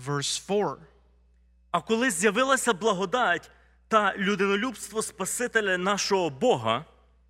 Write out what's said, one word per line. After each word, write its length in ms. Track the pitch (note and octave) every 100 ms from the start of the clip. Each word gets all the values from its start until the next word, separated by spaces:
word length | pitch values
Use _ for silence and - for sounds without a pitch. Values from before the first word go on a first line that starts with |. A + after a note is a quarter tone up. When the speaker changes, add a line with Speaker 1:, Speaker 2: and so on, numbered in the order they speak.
| C3
Speaker 1:
verse 400 | C#3+ C3+ - -
four. 280 | G3+ F3+ C3 - _ _ _ _ _ _ _ _
Speaker 2:
А 100 | F3
коли 300 | - A3+ C4
з'явилася 640 | E3 G#3 G3+ C4 C4 -
благодать 760 | F3+ A3 F#3 G3 B3 G#3+ E3+ - _ _ _ -
та 260 | A3 G3 F#3+
людинолюбство 880 | G3 G3+ G3 G3+ B3 G#3+ - A3
Спасителя 760 | G#3+ - F#3 - A#3+ A3+ G3+ F#3
нашого 520 | F#3 G3 - G3 E3+
Бога, 540 | C3 A#3+ D#3+ A2+ A#2 D#3+ _ _ _